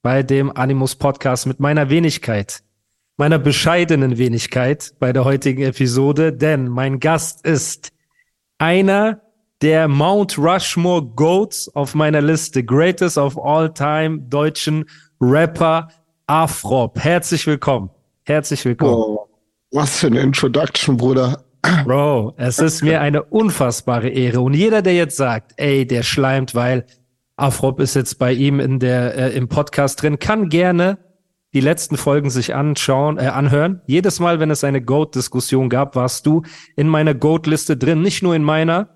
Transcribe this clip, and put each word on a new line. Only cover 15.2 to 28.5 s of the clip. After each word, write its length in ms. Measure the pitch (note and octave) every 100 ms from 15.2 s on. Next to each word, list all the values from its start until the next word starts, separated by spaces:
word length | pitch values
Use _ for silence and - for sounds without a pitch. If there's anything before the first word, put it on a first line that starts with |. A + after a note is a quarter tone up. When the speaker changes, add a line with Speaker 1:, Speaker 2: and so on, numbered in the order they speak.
Speaker 1:
Rapper, 680 | B2 D3 E3 E3 E3 D#3+ D#3+ _ _ _ -
Afrop. 720 | D#3 D#3+ - G3+ D3 A#2 -
Herzlich 480 | D3+ F3 - E3 -
willkommen. 420 | D3 - B2+ F#2+ _ _ _ -
Herzlich 400 | D3+ D3 C#3+ B2+
willkommen. 300 | A#2+ C#3 A#2
Speaker 2:
Oh, 340 | A2 G#2+ G#2 _ _ _ _
was 280 | C#3 D3 -
für 80 | D3+
eine 120 | A#2+
Introduction, 800 | C3+ C3+ C3 C#3 D3+ - - B2
Bruder. 480 | B2 C3 B2+ B2+ _ _ D#3+ F3 C3
Speaker 1:
Bro, 480 | C3+ D3 C3 A2 -
es 240 | B2+ A#2+
ist 240 | D#3+ D#3+
mir 160 | D3+ D#3+
eine 240 | D3 D3
unfassbare 840 | - G#3+ A3 C#3+ C3 - - A#2+ A#2+
Ehre. 320 | C3 B2 B2
Und 140 | B2+ C#3+
jeder, 260 | G#3+ A3
der 140 | F#3 F3
jetzt 200 | E3 -
sagt, 380 | C3 A2+ _ -
„Ey, 320 | C#3+ C#3 B2+
der 160 | A#2+
schleimt, 500 | A#2+ - C3 C3+ C3
weil 320 | A#2+ B2 B2+ - _ _ _ _ -
Afrop 380 | C#3 - C3+ C3+
ist 140 | C3+
jetzt 260 | C#3 B2 -
bei 140 | B2+
ihm 260 | B2+ C#3